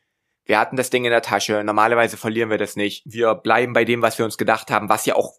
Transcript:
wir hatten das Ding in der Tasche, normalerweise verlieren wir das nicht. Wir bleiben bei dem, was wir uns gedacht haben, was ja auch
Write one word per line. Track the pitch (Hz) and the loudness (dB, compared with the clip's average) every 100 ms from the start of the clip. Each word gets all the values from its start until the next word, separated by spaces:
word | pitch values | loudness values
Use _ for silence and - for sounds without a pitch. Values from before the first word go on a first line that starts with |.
| _ _ _ _ - | _ _ _ _ -2
wir | 107 | 0
hatten | 117 131 | 0 -2
das | 123 | -2
Ding | 127 120 | 0 2
in | |
der | 117 | 0
Tasche, | 113 101 - 104 | 2 -2 0 -2
normalerweise | 104 104 113 117 113 104 | 0 2 2 4 0 -2
verlieren | 113 110 113 | -6 -2 -2
wir | 104 | -2
das | 101 101 | -2 -4
nicht. | 104 - - | -4 -6 -12
Wir | 113 113 | -2 0
bleiben | 110 113 113 123 | 0 0 2 2
bei | 120 113 | 0 0
dem, | 120 | 2
was | 117 - | 0 0
wir | 113 | -4
uns | - | -2
gedacht | 107 110 - | 0 0 0
haben, | 107 101 | -2 0
was | 110 - | -2 0
ja | - | 0
auch | - | 0